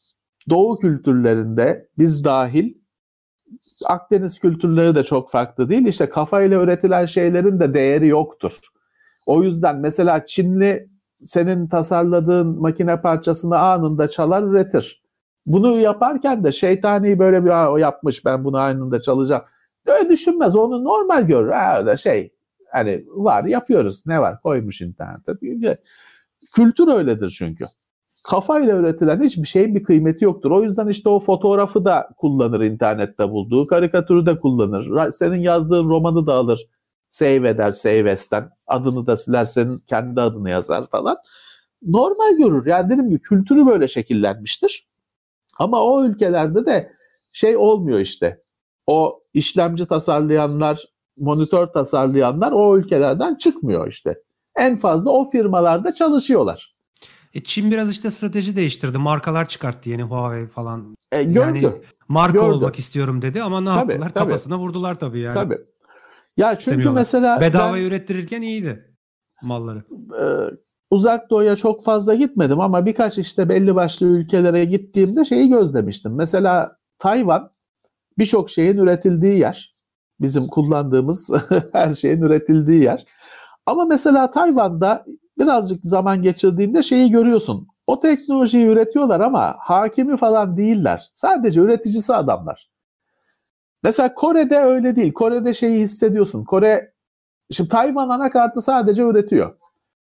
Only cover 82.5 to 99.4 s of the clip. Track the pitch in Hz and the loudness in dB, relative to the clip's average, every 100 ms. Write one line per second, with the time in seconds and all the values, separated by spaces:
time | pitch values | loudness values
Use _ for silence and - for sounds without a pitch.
82.5 | 156 151 165 127 - - _ - - - | 2 4 4 4 0 -8 _ -20 -20 -20
83.5 | _ - 302 330 294 302 277 262 285 349 | _ -4 -2 0 2 4 2 2 2 2
84.5 | 262 196 170 190 226 - - _ - 294 | 2 0 0 -2 -2 -6 -20 _ -2 0
85.5 | 247 190 180 170 190 190 196 185 170 190 | 0 0 -6 -2 -2 0 0 0 2 2
86.5 | 175 202 311 277 254 254 233 233 226 214 | 2 0 0 2 4 4 4 4 2 0
87.5 | 196 - _ - - 320 277 285 269 240 | -6 -10 _ -4 0 0 0 0 0 2
88.5 | 240 226 220 220 294 277 175 226 240 90 | 4 4 4 2 0 2 2 2 2 0
89.5 | - - 180 214 220 262 277 226 220 202 | -2 -2 0 0 -2 -2 0 2 2 0
90.5 | 175 214 214 131 85 - - - 359 226 | 0 0 0 0 -2 -8 -6 0 0 2
91.5 | 165 202 226 226 220 208 226 135 98 78 | 4 4 2 0 -4 -2 -2 0 -4 -6
92.5 | - _ _ _ _ _ _ _ _ _ | -14 _ _ _ _ _ _ _ _ _
93.5 | _ _ _ 185 226 254 254 311 330 277 | _ _ _ -2 0 0 0 0 2 2
94.5 | 285 262 254 247 240 175 - 226 240 233 | 2 2 2 2 2 0 0 0 0 -2
95.5 | 226 233 226 208 - 220 208 196 107 117 | -2 0 0 -2 0 0 2 0 -4 -2
96.5 | 190 214 214 - _ _ _ _ _ - | 2 4 2 -2 _ _ _ _ _ -12
97.5 | - 165 226 277 269 254 247 269 254 233 | -8 -2 0 0 -2 -4 -2 0 0 0
98.5 | 240 220 262 214 202 240 208 208 175 | -2 -2 0 2 2 2 2 2 0